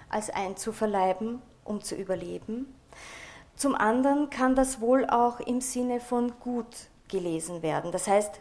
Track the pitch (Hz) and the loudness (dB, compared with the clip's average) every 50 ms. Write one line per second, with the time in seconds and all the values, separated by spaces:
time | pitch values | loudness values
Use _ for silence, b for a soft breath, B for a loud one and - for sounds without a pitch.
0 | B B - 214 214 - - - 196 185 190 190 - 226 214 - 220 214 208 196 | B B -4 -4 -4 -4 -4 -4 -4 -4 -6 -6 -6 -6 -4 -2 -2 0 2 4
1 | 185 185 185 185 220 226 240 254 - - - _ _ - 214 208 - - - - | 4 4 4 2 0 -4 -4 -6 -10 -16 -20 _ _ -8 -8 -6 -6 -6 -6 -6
2 | 196 185 185 175 175 175 175 180 - - 214 240 269 269 - - _ B B B | -4 -2 -4 -4 -4 -6 -10 -10 -8 -8 -8 -6 -8 -10 -12 -18 _ B B B
3 | B B B B B B B B B B _ - - 277 262 - 202 214 226 254 | B B B B B B B B B B _ -2 0 0 2 2 2 4 4 4
4 | 262 277 277 285 294 285 - 233 262 254 262 262 262 262 - - 220 233 254 269 | 4 4 4 4 2 0 0 0 2 4 4 4 4 2 0 0 2 4 4 4
5 | 247 - - 233 240 240 240 - - - 247 254 254 - - 247 247 247 247 240 | 6 4 4 4 4 4 2 -2 -4 -4 -2 -2 -2 -2 -2 -2 -2 0 -2 -2
6 | 240 - 247 240 240 247 240 - - 247 247 240 226 226 - - - - _ _ | -2 -2 0 0 0 0 -2 -6 -6 -4 -4 -4 -6 -6 -12 -18 -18 -20 _ _
7 | _ - - 190 180 175 165 160 165 175 175 170 165 160 151 147 151 175 170 185 | _ -6 -6 -4 -2 -2 -2 -4 -4 -6 -6 -4 -2 -2 0 0 -2 -2 -4 -4
8 | - 220 196 202 208 208 - - | 0 4 4 4 4 2 -4 -12